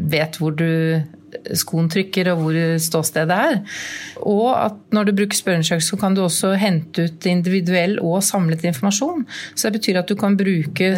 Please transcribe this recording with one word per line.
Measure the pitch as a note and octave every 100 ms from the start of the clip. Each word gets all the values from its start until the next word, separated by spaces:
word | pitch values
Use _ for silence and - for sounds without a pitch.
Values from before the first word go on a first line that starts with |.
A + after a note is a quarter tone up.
| D#3+
vet | D3+ D#3+ D#3+
hvor | D#3 D3+
du, | E3 D#3+ D#3+ D#3+ D3+ - - - - E3+
skoen | - E3 E3
trykker | G3 F#3+ F#3+ F3+
og | E3+
hvor | D#3+ E3 E3 E3
ståstedet | E3 D#3+ D#3 D#3+ D#3+ F#3 D#4
er. | G#3+ G3+ - - - - - -
Og | G#3 A#3+
at | A#3+ A3+ G#3 - G#3+
når | G#3
du | G3+
bruker | G3+ -
spørreundersøkelser, | - E3 D#3+ E3+ D#3+ G3
så |
kan | G3 F#3+
du |
også | F3+ E3 F#3+ F#3+
hente | G#3 E3 E3 - E3+
ut | E3 F#3
individuell | F3+ F3 F#3+ F3 F3+ F3 G#3+
og | E3+ F#3 G3
samlet | G3+ E3+ D#3+ F3
informasjon. | E3+ G3+ G3 C#4+ E4+ A#3+ - -
Så | - A3
det | G#3+
betyr | G#3+ F#3
at | F3+
du | G3+
kan | G3+ G3+
bruke | G3 F3 D3+ - F#3